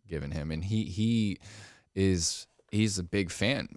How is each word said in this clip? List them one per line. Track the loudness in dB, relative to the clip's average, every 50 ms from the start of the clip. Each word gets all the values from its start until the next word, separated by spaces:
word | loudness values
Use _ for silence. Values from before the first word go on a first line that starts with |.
| _
given | -8 -6 -6 -4 -4
him. | -4 -4 -2 -2
And | -2 -2 -2
he, | 0 0 0 0
he | 0 -2 0 2 2 4 4 2 2 0 -4 -10 -18 -18 -18 -20 -20 -20 -20 _ _ 0
is, | 2 4 4 4 4 2 0 -2 -4 -10 _ _ _ _ -2
he's | 2 2 2 2 2 -2
a |
big | -4 -2 0 0 0 0
fan | 0 0 0 2 2 0 -2 -6 -6